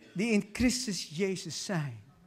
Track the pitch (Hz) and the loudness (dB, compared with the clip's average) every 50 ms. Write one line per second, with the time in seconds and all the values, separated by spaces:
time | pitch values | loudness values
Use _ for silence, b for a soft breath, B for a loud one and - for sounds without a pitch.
0 | - - - 175 208 240 220 208 196 208 - - 233 254 - - - 214 190 - | -20 -10 -4 -2 2 4 4 4 4 2 0 2 4 4 4 2 -2 -2 -4 -4
1 | - - 147 156 202 190 190 170 - 170 139 - - - 202 165 147 139 117 110 | -6 -6 -4 -2 0 0 0 -2 -4 -6 -8 -6 -4 -2 -2 -2 -2 -2 -6 -10
2 | 104 - - - - | -14 -18 -20 -20 -20